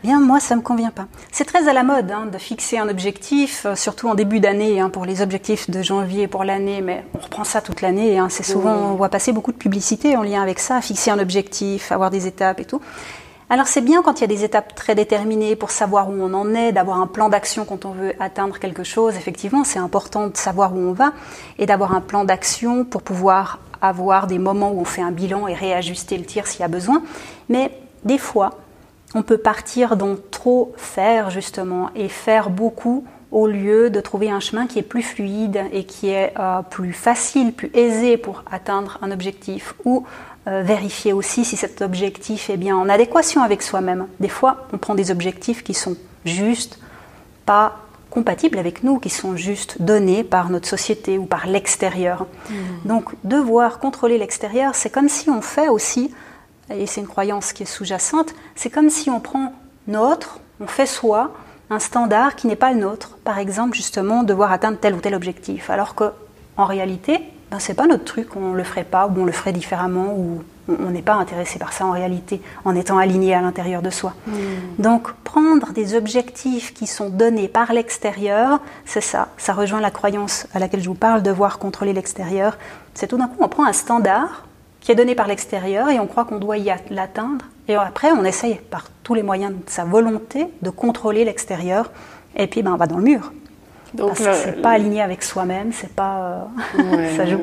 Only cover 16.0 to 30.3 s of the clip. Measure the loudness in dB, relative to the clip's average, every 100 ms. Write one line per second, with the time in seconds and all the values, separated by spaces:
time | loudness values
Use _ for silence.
16 | 2 -2 -2 0 0 2 2 2 2 2
17 | -2 2 2 2 0 -6 -6 -8 -10 -6
18 | -6 -4 -6 -4 -6 -4 -8 -8 -6 0
19 | 0 0 -6 -8 -2 0 0 -2 0 -2
20 | -2 -4 -4 -2 -2 2 2 2 0 4
21 | 2 2 -16 -18 -18 -4 2 2 4 0
22 | 0 0 2 0 0 -2 0 0 -2 -4
23 | -4 2 4 4 2 -8 -14 0 0 2
24 | 4 4 4 0 0 2 0 0 -4 -4
25 | -4 -2 -4 -2 -4 -4 -2 -2 -2 -8
26 | -6 -6 -4 -6 -6 -4 -2 -2 2 2
27 | 0 -14 -16 -20 -2 0 0 -4 -20 -8
28 | 0 0 2 0 0 -2 -20 -20 -20 _
29 | _ -4 2 4 4 0 -4 0 2 2
30 | 0 -4 -8